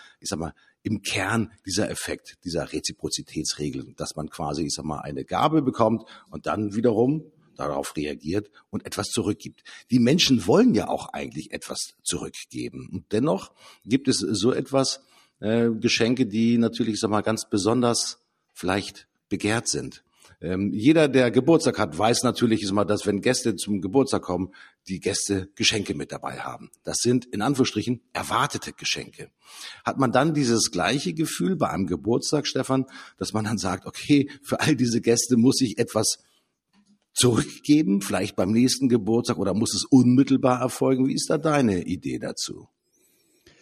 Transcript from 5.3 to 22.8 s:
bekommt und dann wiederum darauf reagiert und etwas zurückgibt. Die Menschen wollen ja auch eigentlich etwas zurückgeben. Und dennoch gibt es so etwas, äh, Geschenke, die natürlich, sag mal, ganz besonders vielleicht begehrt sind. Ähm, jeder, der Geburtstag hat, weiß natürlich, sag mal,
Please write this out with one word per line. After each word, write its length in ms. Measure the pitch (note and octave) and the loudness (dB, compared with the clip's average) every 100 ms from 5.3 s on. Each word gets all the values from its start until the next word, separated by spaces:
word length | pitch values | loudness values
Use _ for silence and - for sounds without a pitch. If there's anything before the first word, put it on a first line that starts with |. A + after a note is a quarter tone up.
| F#2 C#3 D#3 | -2 0 0
bekommt 420 | B2+ - A2 A2+ - - _ | 0 2 2 2 -4 -20 _
und 160 | - D#2+ | -12 -6
dann 300 | F2 G#2 G2+ | -4 -2 0
wiederum 480 | A#2 G#2+ B2+ D3+ - _ _ - | 0 2 2 0 -6 _ _ -10
darauf 400 | C#2+ C#2+ C#2+ - | -6 -4 -6 -6
reagiert 540 | D2 C#2+ D2+ F#2+ G#2 - _ | -8 -8 -4 -4 -4 -18 _
und 140 | G#2 | -10
etwas 240 | - - G2+ | -8 -8 -4
zurückgibt. 560 | - F#2+ - - - - - - | -2 -2 -4 -8 -18 -20 -20 0
Die 80 | C3 | 2
Menschen 480 | A#2+ E3+ - B2 - | 4 4 4 2 4
wollen 280 | D3+ B3 | 6 6
ja 140 | A#2 - | 4 0
auch 200 | - - | -6 -6
eigentlich 380 | D2 C#2 - - | -8 -8 -10 -12
etwas 440 | - - - - _ | -12 -10 -10 -10 _
zurückgeben. 840 | - F2 - - - B1 - C2 B1+ | -6 -6 -6 -12 -14 -10 -10 -10 -10
Und 140 | F#2 - | -10 -4
dennoch 400 | G#2 C#3 F#3 - _ - - | 0 0 0 -4 _ -20 -20
gibt 220 | - C3 - | -2 0 2
es 120 | A#2+ | 0
so 340 | F2 G#2 G#2+ | 0 0 2
etwas, 480 | - - C3+ C3 - _ _ _ _ | 0 -2 0 0 -4 _ _ _ _
äh, 300 | G#2 A2+ A#2 | -2 0 0
Geschenke, 560 | A2 A2+ - A#2 B2+ A#2 | 0 0 2 0 2 0
die 300 | G#2+ A#2 A#2 | 0 2 4
natürlich, 420 | A2+ A2+ A2+ G#2 | 2 0 -4 -2
sag 100 | A2 | 0
mal, 120 | G#2+ | 0
ganz 260 | G#2 A2 - | 0 -4 -2
besonders 720 | G#2+ G2 B2 A#2+ A#2 - - _ _ _ | 0 2 2 2 0 -4 -8 _ _ _
vielleicht 520 | - F#2 G2+ F#2 - - _ _ | -10 -4 -2 -4 -14 -20 _ _
begehrt 400 | G2 G2+ A2+ A#2 | -4 0 0 -2
sind. 340 | D2+ - - _ _ - _ | -6 -6 -14 _ _ -20 _
Ähm, 320 | D#2+ F#2+ G2+ | -6 -2 -2
jeder, 360 | G#2 A2+ D#3+ D3 | 2 4 6 6
der 220 | C3 B2 | 4 4
Geburtstag 480 | A2+ B2+ D#3+ C#3+ G2+ | 4 4 4 4 0
hat, 200 | F2 D2+ | -2 2
weiß 240 | G#2+ A#2+ | 2 4
natürlich, 440 | B2 - A#2+ A2 G#2 | 2 2 2 2 0
sag 80 | |
mal, 100 | G2+ | 0